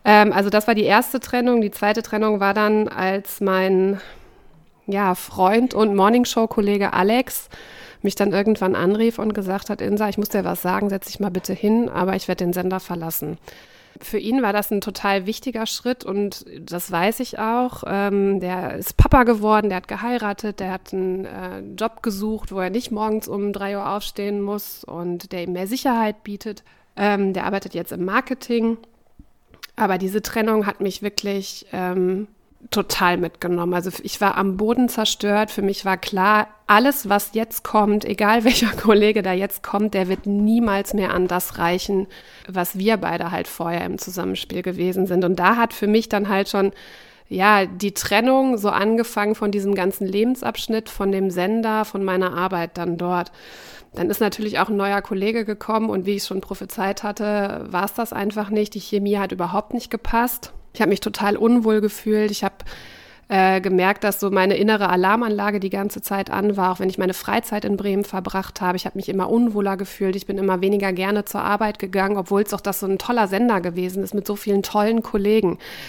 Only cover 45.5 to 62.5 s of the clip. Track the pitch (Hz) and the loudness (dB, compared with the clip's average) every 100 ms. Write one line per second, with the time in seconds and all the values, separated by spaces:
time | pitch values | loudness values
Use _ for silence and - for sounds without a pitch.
45.5 | 233 233 - 208 220 220 202 202 196 202 | 4 2 0 2 2 2 -2 0 0 0
46.5 | 202 196 - - - - - _ 185 202 | 0 0 -2 -16 -20 -20 -20 _ 2 6
47.5 | 208 190 180 202 196 - 208 247 262 269 | 6 4 -2 -4 -4 2 2 4 4 4
48.5 | 233 202 - 208 226 233 - 208 220 208 | 2 0 2 2 2 0 -2 -2 0 0
49.5 | 202 196 190 185 196 190 202 233 254 - | 0 0 0 0 -2 -2 0 0 0 -4
50.5 | - - 220 220 - 196 190 190 180 185 | -6 -4 -4 -4 -4 0 0 0 0 0
51.5 | 226 220 214 214 196 190 185 185 160 185 | 0 0 0 -2 -2 -2 0 0 0 0
52.5 | 180 165 - 175 170 175 180 170 - - | 0 -4 -4 -4 -2 -2 -2 -4 -12 -20
53.5 | - - - - - - 202 214 196 214 | -20 -20 -20 -16 -4 -2 0 0 0 -4
54.5 | 180 190 202 196 202 - 190 202 226 214 | -2 0 0 0 -2 -2 -2 -2 -2 -4
55.5 | 208 - 220 220 196 185 202 - 190 - | -6 -2 0 0 -2 -2 -2 -4 -6 -6
56.5 | 185 196 - 190 202 208 208 208 208 202 | -10 -10 -4 -4 -2 -6 -4 -2 0 -2
57.5 | - - 175 202 - 226 - 202 208 202 | -6 -6 -2 -2 -4 -6 -4 -4 -4 -2
58.5 | 214 208 208 - 208 202 202 190 185 170 | 0 0 -4 -4 -2 0 0 -2 -2 -2
59.5 | 185 - 240 - 226 - 233 247 - - | -2 -4 -8 -6 -6 0 0 0 -4 -12
60.5 | - - - 220 190 220 - 214 208 226 | -18 -18 0 2 2 -2 -2 0 2 4
61.5 | 247 220 214 208 - 214 214 214 208 196 | 4 4 2 0 -2 -2 0 0 -2 -4